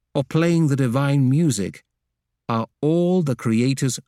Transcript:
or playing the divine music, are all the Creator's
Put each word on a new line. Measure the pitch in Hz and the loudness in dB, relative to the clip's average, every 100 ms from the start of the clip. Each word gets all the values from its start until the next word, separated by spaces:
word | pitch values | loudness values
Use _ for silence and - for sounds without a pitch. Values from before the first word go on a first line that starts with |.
| _ | _
or | - | -6
playing | 139 160 170 170 156 | -2 0 2 2 2
the | 135 | 0
divine | 131 127 139 143 127 | 0 0 0 2 2
music, | 139 170 110 90 - _ _ _ _ _ _ - | 2 2 0 -4 -8 _ _ _ _ _ _ -6
are | 117 113 - | -4 -4 -4
all | 147 170 175 185 | -2 0 2 0
the | 151 120 | 0 -2
Creator's | 120 113 127 135 139 - | -2 0 0 0 -4 -6